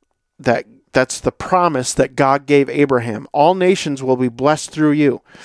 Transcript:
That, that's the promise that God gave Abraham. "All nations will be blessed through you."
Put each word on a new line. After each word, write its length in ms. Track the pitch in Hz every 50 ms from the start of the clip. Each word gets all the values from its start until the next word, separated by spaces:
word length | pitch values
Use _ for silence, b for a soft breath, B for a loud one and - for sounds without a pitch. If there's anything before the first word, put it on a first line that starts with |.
| _ _ _ _ _ _ _
That, 280 | - 135 131 117 131 - _ - _ _ _
that's 280 | - 135 127 - - -
the 120 | - 135
promise 600 | - - - - 180 180 175 170 151 127 127 - -
that 200 | - 131 - 131
God 300 | - 143 135 139 143 139
gave 240 | 131 143 143 139 123
Abraham. 580 | 120 151 143 135 135 120 117 120 107 107 131 -
"All 240 | - 147 147 165 185
nations 480 | 190 180 185 196 - - 156 143 131 135
will 140 | 131 131
be 120 | 127 127 123
blessed 400 | 117 117 131 147 151 147 - -
through 220 | - 156 156 151
you." 300 | 143 151 147 139 120 - B B B B